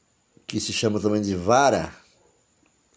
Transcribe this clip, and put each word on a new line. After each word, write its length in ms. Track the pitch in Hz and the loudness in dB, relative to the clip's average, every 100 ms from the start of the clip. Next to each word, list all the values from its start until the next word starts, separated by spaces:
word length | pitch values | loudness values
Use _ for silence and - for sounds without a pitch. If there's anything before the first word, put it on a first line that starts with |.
| _ _ _ _ - | _ _ _ _ -8
que 120 | 107 | -6
se 140 | - | -4
chama 260 | 98 113 104 | -2 0 0
também 220 | 104 104 | 0 0
de 140 | 101 | -2
vara. 600 | 90 90 123 139 98 80 - _ _ _ _ _ _ _ _ _ | -2 2 4 4 2 -2 -12 _ _ _ _ _ _ _ _ _